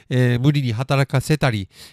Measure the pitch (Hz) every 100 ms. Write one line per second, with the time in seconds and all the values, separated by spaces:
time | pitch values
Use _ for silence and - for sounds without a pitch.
0 | - 127 123 120 135 147 127 110 135 139
1 | 139 135 - 151 135 110 95 - -